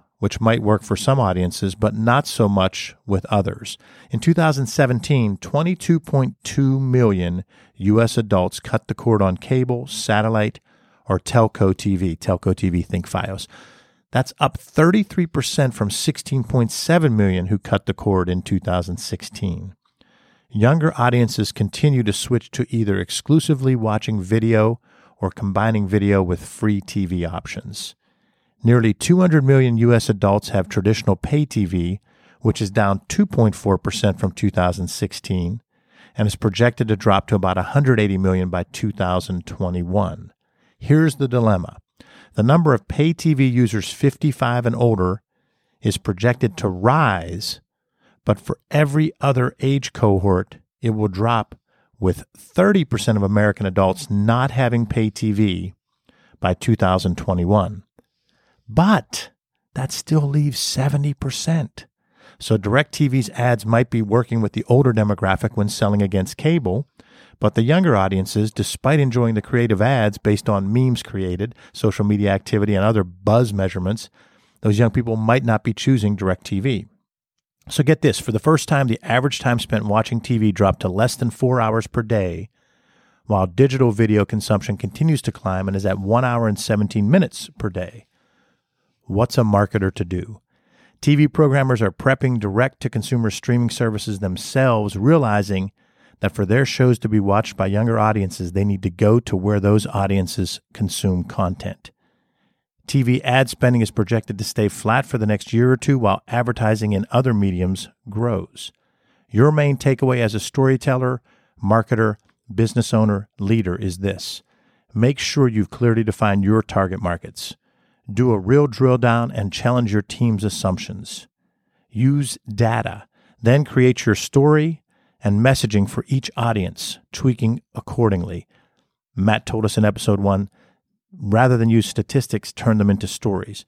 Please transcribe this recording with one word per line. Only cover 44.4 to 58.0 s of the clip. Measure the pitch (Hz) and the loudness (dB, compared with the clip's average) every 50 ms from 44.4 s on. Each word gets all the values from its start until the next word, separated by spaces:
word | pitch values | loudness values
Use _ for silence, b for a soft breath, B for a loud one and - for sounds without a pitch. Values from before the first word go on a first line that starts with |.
| 131 120 120 123 120 | -2 0 0 0 0
and | 117 120 | -2 0
older | 120 123 117 110 98 92 90 95 104 - _ _ _ _ _ _ _ _ _ _ _ | 2 2 2 2 2 2 0 0 -4 -8 _ _ _ _ _ _ _ _ _ _ _
is | - 110 98 - | -4 -4 -4 -2
projected | - - 98 87 104 123 123 - - 110 185 - | -4 -6 -4 0 0 0 0 0 -2 -2 -2 -4
to | - 104 | -4 -6
rise, | 92 90 95 117 139 160 156 120 98 87 82 85 87 - - - - - _ _ _ _ _ _ _ _ _ _ _ _ _ | -4 0 0 2 2 2 2 0 0 -2 -4 -8 -10 -10 -8 -10 -10 -12 _ _ _ _ _ _ _ _ _ _ _ _ _
but | - 107 - | -2 -2 -2
for | - - - - _ _ | -2 -8 -8 -8 _ _
every | - 147 151 143 139 156 156 160 - _ | 0 2 2 2 2 0 0 0 -2 _
other | - 143 131 127 123 120 - _ | -2 0 0 2 0 -2 -2 _
age | - 135 139 139 135 - - | -2 0 0 0 -2 -6 -4
cohort, | - - 107 98 95 90 101 92 90 92 - - - _ _ _ _ | 0 2 2 2 2 2 2 2 2 0 -4 -10 -20 _ _ _ _
it | - 113 | -4 -4
will | 110 107 107 104 | -2 0 -2 -2
drop, | 92 95 107 117 120 113 104 - - - _ _ _ _ _ _ _ _ | -2 -2 0 0 0 0 -2 -6 -10 -20 _ _ _ _ _ _ _ _
with | 101 92 85 - - - _ | -2 0 0 -2 -6 -14 _
thirty | - - - _ - 185 202 208 190 147 | -20 -20 -6 _ 2 2 4 4 2 2
percent | - 117 101 - - 110 104 | 0 -2 -2 0 0 0 0
of | 101 | 0
American | 98 104 104 104 104 98 - 104 | 2 2 2 2 2 0 0 -4
adults | 95 90 101 95 92 92 - - - | -2 0 2 2 2 0 -2 -4 -4
not | 110 101 104 110 113 123 127 135 | -2 0 0 2 2 0 0 -2
having | 117 131 131 120 120 117 117 | 0 0 0 0 0 0 -2
pay | 104 - 120 110 107 | -2 -2 -2 -2 -2
T | - - - 107 | -2 -4 -4 -2
V | 104 101 107 101 90 87 87 92 - _ _ _ b b b b b b b b b b | 0 2 0 0 0 -2 -6 -10 -12 _ _ _ b b b b b b b b b b
by | - 90 90 | -2 -2 -2
two | - - - 110 | -2 0 0 0
thousand | - 101 92 92 92 90 95 85 - | 2 2 2 2 0 0 -2 -4 -4
twenty-one. | - - 92 90 87 87 101 107 92 - 107 95 - _ _ _ | -4 -4 -2 -2 0 2 2 2 0 -2 -6 -10 -16 _ _ _